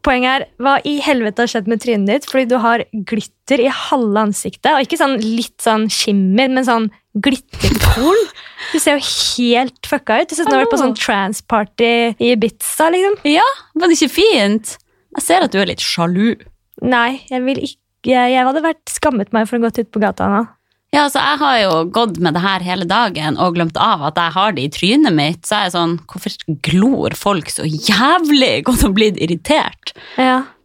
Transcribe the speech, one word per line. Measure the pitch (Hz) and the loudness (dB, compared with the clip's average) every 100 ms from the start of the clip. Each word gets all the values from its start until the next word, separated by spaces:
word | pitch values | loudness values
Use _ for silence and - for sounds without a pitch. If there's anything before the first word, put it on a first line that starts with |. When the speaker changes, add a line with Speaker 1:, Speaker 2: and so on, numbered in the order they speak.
Speaker 1:
Poenget | 294 254 254 | 0 0 0
er, | 269 - _ | -2 -4 _
hva | 254 277 | 0 0
i | 294 294 | 0 -4
helvete | 294 262 214 208 | 0 0 0 -2
har | 240 | -2
skjedd | 233 196 | -2 -2
med | 226 | -2
trynet | 247 214 196 | 0 0 0
ditt? | 262 - | 0 -2
Fordi | 262 240 | -2 0
du | 247 | 2
har | 226 233 - 220 180 | 2 0 -2 -8 -4
glitter | 220 - _ - - | -6 -6 _ -2 0
i | 262 | 0
halve | - - 285 226 208 | -2 -2 0 2 2
ansiktet, | 214 196 220 - 254 | 0 -2 -8 -2 0
og | 294 | 2
ikke | 262 330 | 0 0
sånn | 285 254 | 0 0
litt | 220 226 240 _ | -2 -4 -6 _
sånn | 233 220 220 | 0 2 0
skimmer, | - - 202 190 202 262 | -2 0 2 2 2 2
men | 262 254 | 0 0
sånn | 233 220 _ _ 208 | 0 -2 _ _ -4
glitterkorn. | 277 269 _ - - - - - 277 415 403 - - - - | -2 -2 _ -4 -2 2 2 4 4 2 0 -6 -20 -16 -6
Du | 320 | -2
ser | 302 285 | 0 0
jo | |
helt | - - - - 240 240 254 _ - | -2 -4 -4 0 2 2 0 _ -6
fucka | 294 - 220 | -4 0 0
ut. | 339 | 0
Du | |
ser | 311 | -2
ut | 302 | 0
som | |
du | 269 | 2
har | |
vært | 466 | 2
på | 440 | 2
sånn | 262 220 | 0 -2
Speaker 2:
Åh. | |
Speaker 1:
trans-party | - 208 190 214 - 226 208 - 233 233 233 214 | -2 0 -2 -6 -2 -2 -2 0 2 2 0 0
i | 233 | 0
Ibiza, | 240 226 - - - 320 | 2 0 -4 -10 0 0
liksom. | 359 392 403 294 | 2 0 0 0
Speaker 2:
Ja, | 311 480 554 - 311 | 2 2 0 -8 0
var | 349 | 2
det | 330 | 2
ikke | 294 - | 2 2
fint? | 427 320 202 214 - - _ _ _ | 2 4 2 0 -4 -18 _ _ _
Jeg | - - | -8 0
ser | 349 320 | 2 2
at | |
du | 196 | 0
er | 185 | -2
litt | - | -4
sjalu. | - - 170 180 226 - - _ _ - | -6 -2 0 2 0 -2 -10 _ _ -8
Speaker 1:
Nei, | 247 247 233 262 - | 0 2 0 -4 -8
jeg | 254 254 | -4 -2
vil | 269 | -2
ikke, | 277 - _ _ | -6 -12 _ _
jeg, | - 254 247 | 0 2 4
jeg | 254 254 | 2 2
hadde | 294 | 0
vært | 320 320 - | -2 -4 -10
skammet | - 302 240 202 | -2 -2 -2 -2
meg | 226 214 | -2 0
for | 240 | 0
å | 233 | -2
gått | 226 | -2
ut | 226 | -4
på | 208 | -2
gata | 208 190 190 | -2 0 0
nå. | 202 226 _ _ _ _ | 0 -2 _ _ _ _
Speaker 2:
Ja, | 285 285 | 0 0
altså, | 277 | 0
jeg | 269 294 | -2 0
har | 294 247 | 2 2
jo | 196 160 165 | 2 0 0
gått | 220 233 165 | -2 -2 0
med | 170 165 | 0 0
det | |
her | 196 185 | 0 -2
hele | 180 185 | -4 -4
dagen | 175 202 226 160 156 135 | 0 0 0 -2 -4 0
og | 180 170 | 0 0
glemt | 165 156 | -2 0
av | 208 190 | 0 0
at | 147 156 | -2 -2
jeg | 170 | -2
har | 170 208 | 0 -2
det | 147 139 | -2 -6
i | |
trynet | - 180 277 294 156 | -2 0 4 4 2
mitt. | 147 170 - | 0 -4 -4
Så | 214 | -2
er | |
jeg | 190 | -2
sånn, | 175 165 170 | -2 -2 -4
«Hvorfor | - - - - - 151 | -8 -10 -10 -10 -8 -6
glor | - 180 226 262 - - | 0 2 2 0 -4 -2
folk | 202 190 - | -2 -2 -4
så | - | -6
jævlig?» | 156 151 - 202 262 359 311 285 254 113 147 | -6 -4 0 2 2 2 2 2 2 0 0
Gått | 240 | 2
og | 247 196 | 2 2
blitt | 214 185 | 0 0
irritert. | 165 170 - 302 - - - - - - | -4 -4 0 0 0 -8 -16 -16 -10 0
Speaker 1:
Ja. | 254 254 269 _ | 0 0 -4 _